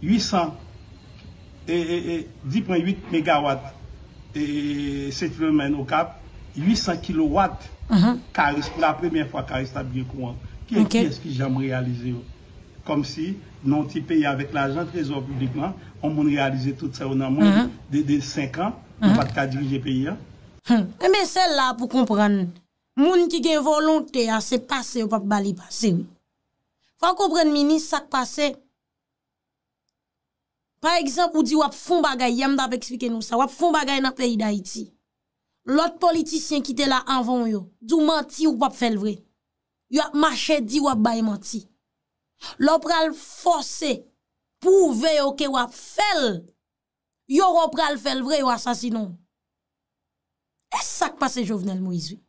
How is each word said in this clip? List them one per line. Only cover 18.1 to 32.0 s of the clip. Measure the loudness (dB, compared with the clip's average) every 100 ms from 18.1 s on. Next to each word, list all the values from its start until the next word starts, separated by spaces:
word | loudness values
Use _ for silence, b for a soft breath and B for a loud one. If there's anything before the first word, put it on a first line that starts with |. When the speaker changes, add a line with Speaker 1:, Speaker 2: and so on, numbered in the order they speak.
| 0
Speaker 1:
cinq | 0 -6 -6 -4
ans, | -6 -6 -16 0
Speaker 2:
Mhm. | 4
Speaker 1:
on |
va | 4 2
pas | -2 -2
diriger | -2 -2 -4
le |
pays, | -2 -2 -2
hein. | -6 -12 -20 -20 -20 2
Speaker 2:
Hmm. | 2 2 0
Eh | 2
bien, | 4 2
c'est | 2 2 2
là | 0 0
pour | 0
comprendre. | 2 2 4 4 4 0 -6 _ _ _ 2
Moun | 6 6 4
qui | 2
gen | 2 2
volonté, | 4 4 4 2 0 -2 0
ah, | 0
c'est | 0 -2 0
passé, | -4 -4 -4
ou | -2
pas | -2
bali | 0 0 0
passé, | -4 -8 -2 2
oui. | 2 -2 _ _ _ _ _ _ _ _ _
Faut | 0
comprendre, | 2 2 4 4
ministre, | 4 4 2 0
ça | -6
qui | -2
passe. | -4 -4 -2 -2 -4 _ _ _ _ _ _ _ _ _ _ _ _ _ _ _ _ _ _ _ _ _ _
Par | 0 0
exemple, | 0 0 0 2
ou |
dit, | 2 2
ou | 2
font | -2 0 2